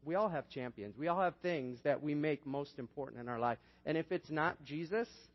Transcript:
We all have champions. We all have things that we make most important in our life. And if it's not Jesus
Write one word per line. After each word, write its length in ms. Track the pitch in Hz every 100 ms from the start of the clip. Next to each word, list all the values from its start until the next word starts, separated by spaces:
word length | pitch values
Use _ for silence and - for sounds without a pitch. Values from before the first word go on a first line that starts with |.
We 120 | 139 175
all 120 | 214
have 200 | 160 -
champions. 460 | - 123 117 101 104
We 100 | 156
all 120 | 170
have 140 | 185 -
things 380 | 180 170 127 123
that 180 | 147 127
we 120 | 147
make 320 | 147 147 143 139
most 320 | 139 143 -
important 420 | 120 - 135 117
in 80 | 120
our 100 | 120
life. 200 | 120 117 - - -
And 100 | 156
if 140 | 160
it's 180 | 180 -
not 340 | 156 160 -
Jesus 440 | 135 147 165 208 233 - -